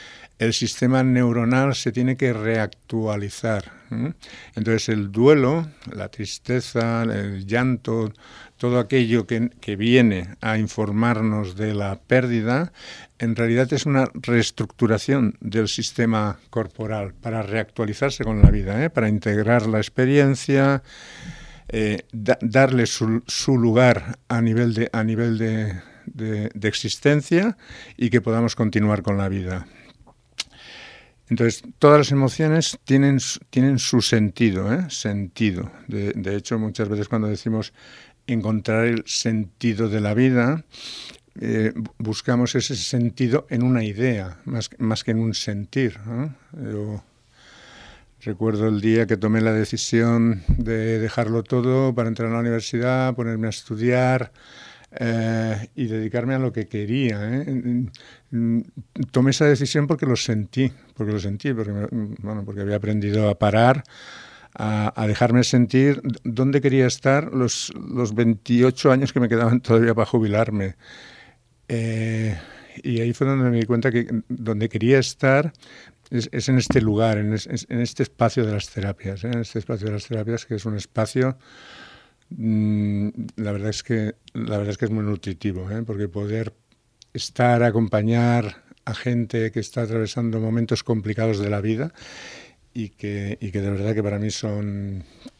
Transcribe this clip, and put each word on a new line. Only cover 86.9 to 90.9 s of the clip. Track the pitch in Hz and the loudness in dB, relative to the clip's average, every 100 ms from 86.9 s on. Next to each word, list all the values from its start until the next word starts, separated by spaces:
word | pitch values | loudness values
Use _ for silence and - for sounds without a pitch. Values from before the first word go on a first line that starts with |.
| _ - | _ -16
estar, | - - - 123 120 | -12 -10 0 4 4
acompañar | 117 107 113 107 107 117 120 120 107 - _ - - | 4 2 2 2 2 2 4 2 0 -8 _ -16 -10
a | |
gente | 110 127 120 113 120 110 | -6 -2 -2 -2 -2 -2
que | 113 | -4
está | 101 - | -6 -6
atravesando | 113 113 110 - 117 110 | -4 -2 -4 -2 -2 -2
momentos | 110 117 113 113 | 0 0 0 -2
complicados | - | 0